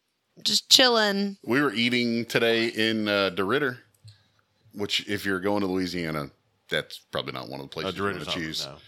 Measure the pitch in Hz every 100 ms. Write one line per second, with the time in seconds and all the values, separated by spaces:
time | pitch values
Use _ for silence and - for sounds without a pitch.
0 | _ _ _ - - 202 - - 254 233
1 | 208 196 202 196 - 127 147 107 120 123
2 | 120 117 117 127 117 117 113 110 110 110
3 | 104 101 95 90 95 135 139 123 - _
4 | - - _ _ _ _ _ - 101 -
5 | - 101 95 95 95 104 98 92 92 87
6 | 82 78 71 _ _ _ - 80 71 -
7 | _ 73 65 64 60 67 69 - 92 90
8 | 101 92 90 85 80 78 71 69